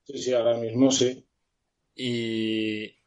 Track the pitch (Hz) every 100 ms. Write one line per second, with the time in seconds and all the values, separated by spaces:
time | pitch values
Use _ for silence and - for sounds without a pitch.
0 | - 135 123 123 117 117 113 117 135 131
1 | 123 127 - _ _ _ _ _ _ -
2 | 127 120 113 110 110 110 110 107 107 -